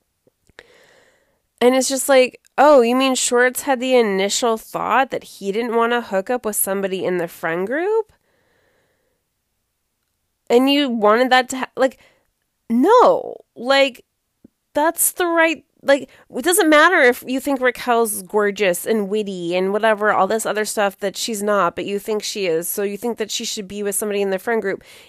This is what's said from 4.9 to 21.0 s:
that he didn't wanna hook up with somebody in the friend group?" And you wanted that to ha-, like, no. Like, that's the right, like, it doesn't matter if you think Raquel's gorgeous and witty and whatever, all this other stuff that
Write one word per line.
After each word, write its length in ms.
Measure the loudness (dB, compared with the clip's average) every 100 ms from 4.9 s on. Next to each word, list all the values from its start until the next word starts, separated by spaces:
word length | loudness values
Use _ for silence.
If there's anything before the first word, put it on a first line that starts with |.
| 0 0
that 140 | -4
he 280 | -12 -12 -6
didn't 220 | -4 -2
wanna 280 | 0 0 -2
hook 260 | -2 -6 -4
up 160 | -6
with 120 | -4 -6
somebody 460 | -4 -4 -4 -4
in 140 | -4 -4
the 120 | -6
friend 380 | -8 -6 -4 -4
group?" 460 | -4 -2 -2 -4 _ _ _ _ _ _ _ _ _ _ _ _ _ _ _ _ _ _ _ _ _ _ _ 0
And 220 | 2 4
you 180 | 2 0
wanted 420 | 2 2 4 4
that 180 | 2 2
to 80 | -6
ha-, 120 | -8 -2
like, 220 | -2 -2 _ _ _ _ _ _ -4
no. 680 | 0 4 6 6 4 -4 -16 _
Like, 500 | -14 0 2 2 -2 _ _ _ _ _ _ _
that's 380 | -2 -2 0 -4
the 140 | -2 -2
right, 380 | 2 0 -2 _ _
like, 260 | 0 0 0 _ _
it 100 | -6
doesn't 240 | -2 2 4
matter 320 | 6 6 6
if 240 | 4 2 -4
you 140 | -6
think 200 | -4 -2
Raquel's 640 | -2 -2 0 0 0 -4
gorgeous 640 | -4 -2 -2 0 -2 -2 -2
and 220 | -2 -2
witty 480 | -4 -4 -6 -4 -2
and 160 | -2
whatever, 400 | 0 0 0 0
all 140 | 0 0
this 200 | -2 -4
other 180 | -4
stuff 340 | -4 -2 -4
that 180 | -2